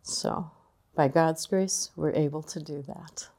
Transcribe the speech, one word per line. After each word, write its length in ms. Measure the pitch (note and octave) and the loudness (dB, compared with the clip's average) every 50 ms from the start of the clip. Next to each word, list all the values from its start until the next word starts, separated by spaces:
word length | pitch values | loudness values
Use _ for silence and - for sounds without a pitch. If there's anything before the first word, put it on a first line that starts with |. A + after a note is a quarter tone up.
So, 500 | _ - - - - - - - F3 D#3 - _ _ _ _ _ _ _ _ | _ -6 -6 -2 -2 -2 -2 -2 -6 -8 -12 _ _ _ _ _ _ _ _
by 120 | - D3+ | 4 4
God's 380 | C3+ C#3 E3 E3 E3 D#3+ D#3+ - | 6 6 6 6 6 4 0 -2
grace, 460 | - - F#3+ F#3+ F#3+ - - - - _ | 0 2 2 2 2 0 -2 -4 -6 _
we're 180 | - D#3 D#3 - | -2 0 2 2
able 300 | - D3+ C#3+ C#3+ D#3 D3 | 2 2 2 0 -4 -8
to 180 | - - E3+ | -8 -10 -10
do 200 | D3+ D3+ D3+ C#3+ | -8 -8 -8 -10
that. 460 | C#3 C#3 - F#3 F3 D#3 - - - - - | -10 -10 -12 -14 -14 -14 -14 -14 -14 -14 -18